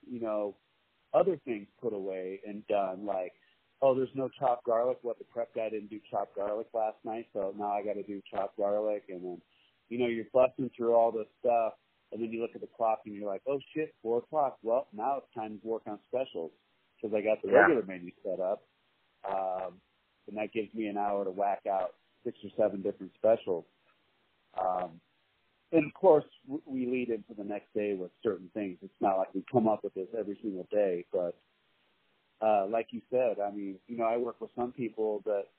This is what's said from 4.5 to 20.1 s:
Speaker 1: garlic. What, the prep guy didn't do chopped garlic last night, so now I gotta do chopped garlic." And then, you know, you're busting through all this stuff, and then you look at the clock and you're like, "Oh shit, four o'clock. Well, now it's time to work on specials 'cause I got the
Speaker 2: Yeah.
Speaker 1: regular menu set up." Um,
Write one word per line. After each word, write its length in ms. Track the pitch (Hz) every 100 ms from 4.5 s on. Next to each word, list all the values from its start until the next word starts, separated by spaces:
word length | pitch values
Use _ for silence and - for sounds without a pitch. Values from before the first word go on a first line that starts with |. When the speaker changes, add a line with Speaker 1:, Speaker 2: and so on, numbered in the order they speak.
| 123 120
Speaker 1:
garlic. 340 | 113 123 127
What, 140 | 120 110
the 60 | -
prep 280 | 120 117
guy 160 | 120 110
didn't 200 | 107 104
do 100 | 107 -
chopped 240 | 110 101 -
garlic 320 | 101 107 113
last 300 | 117 110 107 113
night, 220 | 113 117
so 200 | 107 98 101
now 140 | 104
I 120 | 101
gotta 200 | 104 101
do 180 | 95 98 -
chopped 240 | 104 98 -
garlic." 480 | 101 104 107 104 -
And 140 | 90
then, 180 | 90 87 _ _ _ _ _
you 80 | 120
know, 80 | 123
you're 180 | 117 107
busting 360 | 127 127 - 127
through 240 | - 117 117
all 160 | 117
this 160 | 113 107 _
stuff, 340 | 123 120 113 - _ _ _
and 100 | 110
then 100 | 113
you 100 | 113
look 140 | 113 117
at 60 |
the 60 | 104
clock 340 | - 113 110 110
and 100 | 101
you're 120 | 104
like, 140 | 95 -
"Oh 120 | 139 -
shit, 220 | 156 151 _
four 180 | 113 120
o'clock. 400 | 117 156 139 -
Well, 240 | 107 120 -
now 240 | 104 120 139
it's 140 | -
time 260 | - 110 107
to 80 | 107
work 200 | 113 113
on 120 | 104 _
specials 460 | 123 131 - 80 _ _ _ _ _
'cause 120 | 110
I 80 | 107
got 200 | 104 107
the 80 | 98
Speaker 2:
Yeah. 100 | 120
Speaker 1:
regular 220 | 98 143
menu 280 | 95 90 87 -
set 160 | 101 90
up." 280 | 92 104 _ _ _ _ _ _ 98
Um, 560 | 98 95 92 92 90 _ _ _